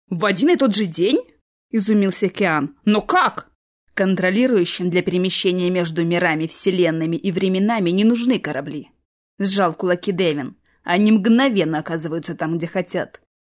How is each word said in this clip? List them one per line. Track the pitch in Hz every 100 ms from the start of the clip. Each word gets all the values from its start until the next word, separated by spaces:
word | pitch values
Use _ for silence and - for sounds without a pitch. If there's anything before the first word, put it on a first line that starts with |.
| _
«В | 170 -
один | 185 285
и | 349
тот | 269 196
же | 202
день?» — | 160 185 311 508 _ _ _ _
изумился | 226 202 214 196 175 180
Киан. | - 190 156 139 - -
«Но | 208
как?» | 214 359 262 - - _ _ _ _
«Контролирующим | - 190 190 185 196 254 226 175 - 180
для | 175
перемещения | 180 180 185 - 185 180 180
между | 180 170 160 170
мирами, | 175 175 156 160
вселенными | - 202 185 170 160 160 165
и | 196
временами | 180 196 185 202 226 175
не | 180
нужны | 214 233 240 226
корабли», — | - 131 143 147 - _ _ _ _ -
сжал | 196 196 180
кулаки | 160 185 180 -
Дэвин. | 180 180 147 131 - _ _
«Они | - 180 214
мгновенно | 220 196 226 269 202 160 156
оказываются | 160 165 156 165 160 170
там, | 160 165
где | 170
хотят. | 190 180 185 - - _ _